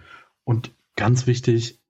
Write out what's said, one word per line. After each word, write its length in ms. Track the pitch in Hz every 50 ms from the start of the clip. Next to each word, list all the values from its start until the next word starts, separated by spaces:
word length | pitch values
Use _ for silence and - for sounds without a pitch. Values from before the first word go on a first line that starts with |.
| - - - - - _ _ _ _
Und 280 | - 117 113 - - - _ _ _ _
ganz 300 | - 104 107 127 127 -
wichtig, 540 | 123 123 - - 127 117 117 117 - - _ _ _